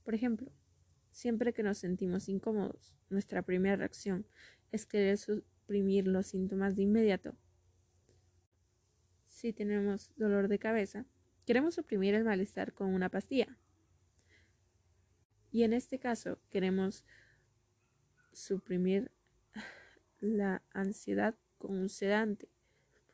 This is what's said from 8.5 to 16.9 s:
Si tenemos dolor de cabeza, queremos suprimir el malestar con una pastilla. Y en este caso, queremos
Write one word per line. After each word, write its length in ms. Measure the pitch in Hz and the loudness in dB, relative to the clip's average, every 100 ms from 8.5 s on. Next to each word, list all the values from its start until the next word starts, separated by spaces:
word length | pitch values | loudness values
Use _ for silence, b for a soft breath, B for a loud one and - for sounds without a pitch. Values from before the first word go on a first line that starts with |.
| _ _ _ _ _ _ _ _ | _ _ _ _ _ _ _ _
Si 260 | - 233 | -8 -6
tenemos 600 | - 208 208 202 196 - - | -4 -2 0 0 -2 -6 -2
dolor 320 | 220 202 196 | 2 4 4
de 100 | 202 | 2
cabeza, 460 | 220 226 196 202 - _ _ _ | 0 0 -2 -6 -14 _ _ _
queremos 300 | - 247 320 | 2 4 4
suprimir 400 | 339 - 202 196 | 0 -2 2 4
el 100 | 214 | 4
malestar 480 | 226 190 202 - 196 | 4 2 0 -4 -6
con 220 | - 196 | -2 0
una 160 | 185 185 | 2 0
pastilla. 480 | 190 - 269 - - _ _ _ _ _ _ b b b b _ _ _ _ _ _ _ _ _ | -2 -2 0 0 -4 _ _ _ _ _ _ b b b b _ _ _ _ _ _ _ _ _
Y 120 | 220 | 2
en 100 | 226 | 2
este 260 | 233 - 262 | 2 -2 -8
caso, 400 | 247 226 - - _ | -4 -6 -6 -12 _
queremos 560 | 196 185 190 190 | -2 0 0 -2